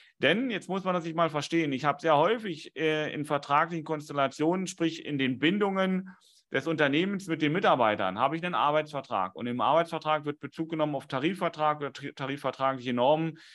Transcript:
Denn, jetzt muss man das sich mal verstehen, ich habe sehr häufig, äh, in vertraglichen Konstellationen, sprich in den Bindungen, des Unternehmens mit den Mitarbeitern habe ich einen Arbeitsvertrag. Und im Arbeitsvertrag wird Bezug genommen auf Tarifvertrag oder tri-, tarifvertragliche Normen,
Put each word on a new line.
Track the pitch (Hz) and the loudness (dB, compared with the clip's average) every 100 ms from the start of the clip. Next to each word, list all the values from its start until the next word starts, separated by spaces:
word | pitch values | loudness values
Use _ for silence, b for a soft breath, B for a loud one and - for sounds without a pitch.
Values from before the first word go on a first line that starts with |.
| b b | b b
Denn, | 131 196 262 | 2 2 0
jetzt | 196 - | -4 -4
muss | 190 | -4
man | 185 | -2
das | 180 | -2
sich | 165 160 | -2 0
mal | 165 | 0
verstehen, | 151 - 170 151 | 0 -2 0 0
ich | 131 | 0
habe | 143 143 | 0 0
sehr | 160 147 | 4 4
häufig, | 175 233 214 156 - - | 4 2 -4 -8 -10 -2
äh, | 156 151 151 | 0 0 -2
in | 135 | -4
vertraglichen | 147 143 - 143 165 170 | -2 -2 2 2 2 -2
Konstellationen, | 147 151 147 143 135 - 151 185 185 | -4 -6 -4 0 0 2 0 0 -2
sprich | - 165 - | -2 -2 -2
in | - 143 | -6 -2
den | 131 120 | 0 2
Bindungen, | 151 208 202 190 190 185 185 B B B - | 2 2 0 2 0 0 -4 B B B -6
des | 135 143 | -4 -2
Unternehmens | 156 143 147 190 196 170 | 2 2 2 0 -2 -4
mit | 156 | -2
den | 147 | 0
Mitarbeitern | 170 208 147 110 107 95 98 | 4 4 6 4 4 0 0
habe | 139 165 | 0 0
ich | |
einen | 180 | -4
Arbeitsvertrag. | 127 143 151 147 143 - 107 92 | 0 2 2 0 -6 -4 -2 -2
Und | - 120 | -4 -6
im | 120 | 0
Arbeitsvertrag | 113 156 165 160 156 156 147 | 2 4 2 -2 -2 -2 -2
wird | 147 | -8
Bezug | 139 - 160 | -8 -8 -6
genommen | 160 151 | -2 -2
auf | 139 - | -2 -4
Tarifvertrag | 135 156 190 175 156 151 147 | -2 -2 -2 -4 0 0 0
oder | 139 | -4
tri-, | - 139 | -8 -12
tarifvertragliche | - 135 139 135 - 135 131 123 | -8 -8 -4 -4 0 0 0 -2
Normen, | 123 127 156 165 156 B | 2 4 4 0 -6 B